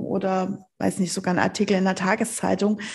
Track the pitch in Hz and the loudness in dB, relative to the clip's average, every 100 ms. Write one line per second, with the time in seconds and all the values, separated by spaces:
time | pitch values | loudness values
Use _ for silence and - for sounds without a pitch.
0 | - 196 190 190 185 196 - _ 185 180 | -2 -2 0 0 -2 -6 -12 _ -2 0
1 | 175 - 185 180 185 - 202 190 190 190 | -2 -2 0 2 2 2 2 4 2 2
2 | 190 220 226 - 185 185 202 214 208 | 0 0 -2 -2 -2 2 2 0 -6